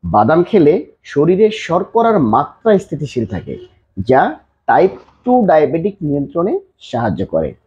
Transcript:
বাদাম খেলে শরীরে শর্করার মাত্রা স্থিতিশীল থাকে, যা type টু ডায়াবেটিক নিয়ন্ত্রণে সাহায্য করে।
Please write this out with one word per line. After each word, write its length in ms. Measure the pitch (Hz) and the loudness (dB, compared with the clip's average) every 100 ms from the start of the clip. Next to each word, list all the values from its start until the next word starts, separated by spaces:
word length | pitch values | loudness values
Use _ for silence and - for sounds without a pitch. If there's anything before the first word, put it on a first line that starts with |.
বাদাম 360 | 87 101 110 165 | 0 0 2 2
খেলে 320 | 175 208 147 185 - _ | 2 4 4 2 -2 _
শরীরে 420 | - 143 151 185 214 | -8 -2 0 2 2
শর্করার 680 | 214 - 170 190 226 233 214 | 0 -4 -4 -2 0 2 2
মাত্রা 520 | 120 113 147 - 226 202 | 2 0 -2 -4 0 0
স্থিতিশীল 460 | 190 151 147 - 214 | 0 -10 -8 -6 -6
থাকে, 280 | - - 65 - _ _ - | -8 -10 -14 -16 _ _ -12
যা 260 | 98 127 196 311 _ _ - | 0 2 2 -4 _ _ 0
type 260 | 135 185 - _ _ | 2 2 -2 _ _
টু 100 | - 247 196 | 0 0 4
ডায়াবেটিক 500 | 160 139 160 180 196 | 2 2 -2 -4 -6
নিয়ন্ত্রণে 500 | 147 143 139 170 180 370 - _ | -6 -4 -4 -4 -2 -4 -8 _
সাহায্য 480 | - 120 117 80 95 | -10 -4 -4 -4 -4
করে। 240 | 80 78 - | -4 -4 -8